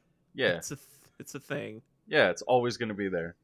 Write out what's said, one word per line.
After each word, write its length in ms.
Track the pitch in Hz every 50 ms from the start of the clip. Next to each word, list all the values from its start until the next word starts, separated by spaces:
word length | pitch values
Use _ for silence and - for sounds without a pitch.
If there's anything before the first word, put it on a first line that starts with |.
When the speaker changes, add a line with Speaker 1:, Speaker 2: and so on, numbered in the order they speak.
| _ _ _ _ _ _ -
Speaker 1:
yeah. 140 | 135 127 107 87 82
Speaker 2:
It's 140 | - -
a 40 | 143
th-, 120 | - - - - - - _ _ -
it's 180 | 143 - -
a 40 | 139
thing. 420 | - - 135 143 110 107 107 113 - _ _ _ _
Speaker 1:
Yeah, 260 | - 156 151 117 92
it's 100 | 85 -
always 340 | - - 127 127 120 123 113
gonna 180 | - 120 110 104
be 140 | 98 101 95
there. 300 | 92 85 82 85 - _